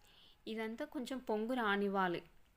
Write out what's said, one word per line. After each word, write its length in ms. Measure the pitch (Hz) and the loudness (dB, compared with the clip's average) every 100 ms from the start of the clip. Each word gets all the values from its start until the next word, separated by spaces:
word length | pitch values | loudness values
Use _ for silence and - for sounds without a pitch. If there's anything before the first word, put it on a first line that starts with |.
| - - - - - | -20 -20 -20 -16 -8
ఇదంతా 380 | 220 220 226 | -4 -4 -4
కొంచెం 340 | 302 302 240 262 | -6 -6 -4 -4
పొంగు 340 | - 214 226 | -2 -2 0
రానివ్వాలి. 720 | 254 220 202 202 196 185 170 - - - | 2 2 4 4 4 2 0 -6 -16 -20